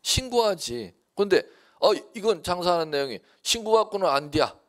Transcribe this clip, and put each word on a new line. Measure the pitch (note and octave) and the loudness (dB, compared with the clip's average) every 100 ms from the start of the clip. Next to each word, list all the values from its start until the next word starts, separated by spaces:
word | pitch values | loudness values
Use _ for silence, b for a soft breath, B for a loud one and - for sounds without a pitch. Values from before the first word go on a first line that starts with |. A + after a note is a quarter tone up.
신고하지. | - - C4 A#3+ A3 F3 - A#2+ F#2+ _ _ | -2 -2 0 0 0 -2 -6 -10 -12 _ _
근데 | - G3+ E3+ - b b b | -4 2 2 0 b b b
어, | G3+ F#3 - | 2 2 -4
이건 | A3+ G#3 F3+ | -4 -2 -2
장사하는 | E3 F3+ F3 E3+ D#3+ | -4 -2 0 0 0
내용이 | C#3+ C#3 G#2+ b b | -2 -2 -6 b b
신고받고는 | - A#3 G#3+ A3 G#3 G3+ F3+ | -4 -4 2 2 2 0 0
안 | C#3 D3 | 0 0
돼야 | D3+ A#2+ - | 0 0 -2